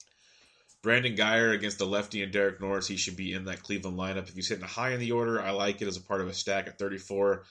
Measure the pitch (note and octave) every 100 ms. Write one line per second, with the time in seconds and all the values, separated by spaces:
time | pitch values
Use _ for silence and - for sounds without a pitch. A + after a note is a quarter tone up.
0 | - _ _ _ _ _ _ _ A2 A#2+
1 | B2 G#2 G#2+ A2+ A2+ G#2 G#2 G2+ G2 G2+
2 | G#2 G#2+ G2 G2+ G2 F#2+ G2 G2 F#2 F#2+
3 | - F2 F#2 F#2 F#2+ F2+ - G2+ F#2+ F2+
4 | F#2 F#2+ F#2 F#2 F2 G2+ F2+ - B2+ B2
5 | A#2 A#2+ A#2 A2+ G2 G2 G2+ G2+ G#2 F#2
6 | - G2 F#2 F#2 - G2 F#2 - G2 F#2+
7 | - G2 G2+ G2 -